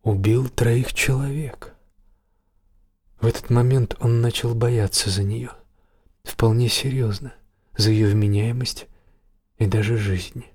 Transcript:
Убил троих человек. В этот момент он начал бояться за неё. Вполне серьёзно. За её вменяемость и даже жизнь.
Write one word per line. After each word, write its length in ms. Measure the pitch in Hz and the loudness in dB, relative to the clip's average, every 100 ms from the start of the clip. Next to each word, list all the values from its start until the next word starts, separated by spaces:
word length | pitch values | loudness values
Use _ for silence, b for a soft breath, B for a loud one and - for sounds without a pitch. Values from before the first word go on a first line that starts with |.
Убил 460 | 113 98 98 120 131 | 0 2 2 2 0
троих 440 | - 117 120 127 | 0 2 2 0
человек. 800 | - - 135 139 143 147 - - - _ _ _ _ _ _ _ _ _ _ _ _ _ - | -2 0 0 -2 -4 -8 -12 -20 -20 _ _ _ _ _ _ _ _ _ _ _ _ _ -2
В 80 | 113 | -2
этот 240 | - - | -2 0
момент 440 | 120 123 135 120 - | 2 4 2 0 -2
он 220 | 117 117 | 0 2
начал 340 | 120 - 120 117 | 0 -2 -4 0
бояться 560 | 120 120 101 - 104 | 0 0 0 -2 -2
за 120 | 95 | -2
неё. 260 | 98 113 123 - - _ _ _ _ _ | -2 -4 -8 -14 -20 _ _ _ _ _
Вполне 460 | - - 113 113 120 | -14 0 2 2 2
серьёзно. 640 | - 135 131 113 98 135 - _ _ _ - | 0 -2 -2 -2 -2 -10 -18 _ _ _ 0
За 140 | 104 | 2
её 180 | 110 107 | 4 4
вменяемость 760 | 104 104 101 113 120 123 - - - _ _ _ _ _ _ | 4 2 2 0 -2 -6 -8 -16 -20 _ _ _ _ _ _
и 80 | 107 | 0
даже 320 | 110 104 117 | 2 0 0
жизнь. 480 | 101 92 - 127 - | -2 -2 -4 -14 -18